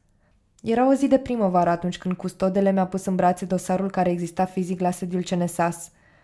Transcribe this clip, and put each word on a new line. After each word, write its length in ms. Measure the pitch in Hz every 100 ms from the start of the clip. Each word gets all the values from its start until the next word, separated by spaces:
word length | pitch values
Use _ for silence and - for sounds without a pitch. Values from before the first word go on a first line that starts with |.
| _ _ _ _ _ _
Era 260 | 214 226 254
o 40 |
zi 160 | 269 269
de 100 | 262
primăvară 520 | 262 240 196 180 170
atunci 280 | 170 180 180
când 160 | 185
custodele 580 | 185 185 - 190 190 196
mi-a 140 | 190 185
pus 180 | 185
în 100 | 185
brațe 300 | 185 180 180
dosarul 460 | 185 180 - 185 190
care 200 | 185 180
exista 340 | 175 170 -
fizic 360 | 185 190 180 180
la 100 | 180
sediul 320 | 180 180 180
cenesas. 680 | 175 175 175 - 170 165 - _ _ _